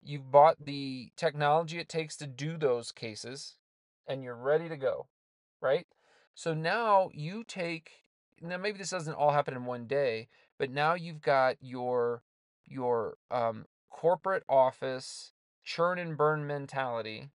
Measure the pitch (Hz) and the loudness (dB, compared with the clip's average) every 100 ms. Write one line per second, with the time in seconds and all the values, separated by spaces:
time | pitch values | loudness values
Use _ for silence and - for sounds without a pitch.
0 | 139 143 135 143 151 - 143 143 139 131 | -8 -10 6 10 10 8 -4 -8 -8 -10
1 | 120 - 165 147 147 156 165 170 - 165 | -14 -2 -2 2 2 2 2 -8 -6 -6
2 | 156 - 143 123 147 165 147 120 113 - | -6 -10 -12 -8 -8 -2 0 0 -4 -10
3 | 117 104 113 139 - - _ _ _ _ | -12 -10 -12 -12 -14 -20 _ _ _ _
4 | - 135 127 120 127 156 170 156 131 90 | -10 -8 -8 -6 0 0 0 -4 -4 -4
5 | - _ _ _ _ _ 127 156 170 _ | -10 _ _ _ _ _ 0 0 -2 _
6 | _ _ _ - 170 156 160 214 226 196 | _ _ _ -8 -4 -2 -2 0 4 4
7 | 185 - 151 202 226 196 170 165 - _ | 4 -4 -10 -10 -12 -8 -6 -6 -12 _
8 | _ _ _ _ 170 180 196 202 185 185 | _ _ _ _ -10 -6 -6 -6 -8 -6
9 | 156 151 147 147 143 131 123 123 117 135 | -6 2 4 4 0 -4 -8 -8 -2 0
10 | 135 113 113 _ _ _ - 135 151 180 | 2 0 -6 _ _ _ -4 0 0 0
11 | 165 156 151 139 131 - 131 127 123 123 | -4 -6 2 4 4 2 -8 -6 -2 2
12 | 120 120 _ _ _ _ - 131 123 117 | 2 0 _ _ _ _ -14 -4 0 0
13 | 104 - _ 123 117 110 - _ _ - | 0 -8 _ 0 0 -2 -12 _ _ 0
14 | 160 180 190 190 - 135 131 - 131 131 | 2 2 0 -4 4 6 6 2 -6 -6
15 | - - - _ _ _ - - 175 180 | -8 -14 -16 _ _ _ -12 0 0 0
16 | 170 147 151 151 147 143 139 139 131 117 | -6 2 2 2 -2 -6 -6 -4 -4 -4
17 | 110 110 139 | -6 -10 -12